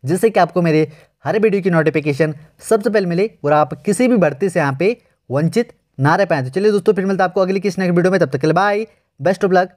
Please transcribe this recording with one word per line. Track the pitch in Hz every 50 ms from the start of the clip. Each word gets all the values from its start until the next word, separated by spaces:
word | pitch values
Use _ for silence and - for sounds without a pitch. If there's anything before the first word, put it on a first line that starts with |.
| -
जिससे | 131 170 180 226 226
कि | 202 202
आपको | 180 170 - 185
मेरे | 170 165 151 156 156 151 - - - _ _ _ _
हर | 139 175 220
वीडियो | 202 - 185 202
की | 175 190
नोटिफिकेशन | 175 165 156 156 151 160 143 151 143 135 160 156 147 - - _ _ _
सबसे | - - 220 214 208 247
पहले | 208 214 196
मिले | 175 170 175 202 226 - _ -
और | 147
आप | 151 151 151 147 156 135
किसी | - 202 208 - 254 240
भी | 254
भर्ती | 214 170 151 139 135 202 190
से | - 175
यहाँ | 151 139 135 135
पे | 170 202 240 _ _ _ _ _ _ -
वंचित | 123 139 156 165 - 226 240 240 - _ _ _ _ -
ना | 135 147 165
रह | 180 -
पाएं। | 170 170 143 127
तो | 131
चलिए | 131 185 202 214
दोस्तों, | 208 202 170 220
फिर | 202 196 185
मिलता | 196 190 180 190
है | 180
आपको | - 202
अगली | 190 180 190 196
किसी | 180 202 170 185
नेक्स्ट | 185 180 175
वीडियो | 175 180 185
में। | 190 190
तब | 175 135
तक | - 135
के | 143
लिए | 156 156
बाय, | 175 196 208 208 208 220 - _ _ _ _ _ _
best | 139 170 196 - -
of | 190
luck | 185 180 185 185 _